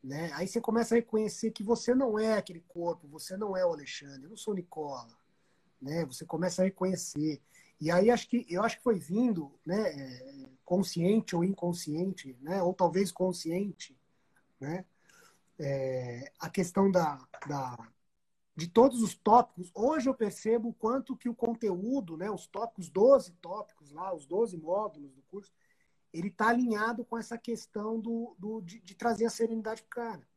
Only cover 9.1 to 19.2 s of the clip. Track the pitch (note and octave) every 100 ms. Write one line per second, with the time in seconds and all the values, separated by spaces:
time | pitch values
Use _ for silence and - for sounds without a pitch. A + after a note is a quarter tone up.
9.1 | G3+ B3 F3+ D#3 - D#3 G3 G3+ D3 C3+
10.1 | B2+ C3+ C#3 C4 - - F3+ F#3 E3+ F3
11.1 | A3 A3 E3+ F3+ G3 F3 F3 D#3 D3+ F#3+
12.1 | F3+ C3+ B2 C#3+ G3 F3 F3+ F3 E3+ F#3+
13.1 | - F#3 F3 E3 F3 G3+ - - _ _
14.1 | _ _ _ _ _ C3+ F3 - _ _
15.1 | - - _ _ - C#3+ C#3 C3 C3 B2
16.1 | A#2+ C3+ _ E3 - F3 - G3 F3+ D#3+
17.1 | C#3 - - C#3+ C#3+ B2+ B2 - _ _
18.1 | _ _ _ _ - E3+ - C4 A#3+ G#3+
19.1 | -